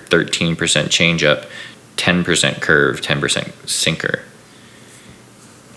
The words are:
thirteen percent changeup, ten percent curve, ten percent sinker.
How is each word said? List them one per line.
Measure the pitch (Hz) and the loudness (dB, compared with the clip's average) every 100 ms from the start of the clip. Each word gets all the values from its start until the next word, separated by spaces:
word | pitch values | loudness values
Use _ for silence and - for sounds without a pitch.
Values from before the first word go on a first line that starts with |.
| - | 0
thirteen | 85 - - 85 82 | 0 2 -2 -2 0
percent | 85 76 73 | 0 0 0
changeup, | - 85 82 76 - - - - - - - | 0 2 2 2 2 -2 -16 -16 -20 -14 -4
ten | - 90 | 0 2
percent | 87 80 71 - | 2 2 0 0
curve, | - 76 69 69 | 2 4 4 0
ten | - 71 | -2 -2
percent | 71 - - - - | 0 -2 -4 -10 -6
sinker. | - - - - - - - - - - - - - - - - - - - - | -2 -2 -2 -2 -4 -8 -20 -20 -20 -20 -20 -20 -20 -20 -20 -20 -20 -20 -20 -20